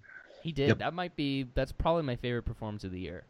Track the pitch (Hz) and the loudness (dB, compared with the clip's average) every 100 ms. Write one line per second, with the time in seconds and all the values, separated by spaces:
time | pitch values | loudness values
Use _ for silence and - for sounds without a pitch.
0 | - - - - 165 139 139 - 120 170 | -4 -20 -20 -12 -6 2 4 4 2 -2
1 | 180 - 143 135 127 135 131 - 160 170 | -4 0 0 0 0 0 -2 0 2 2
2 | 143 120 123 120 113 110 110 104 95 90 | 2 -2 0 -2 -2 -6 -6 -6 -6 -6
3 | 87 85 | -8 -10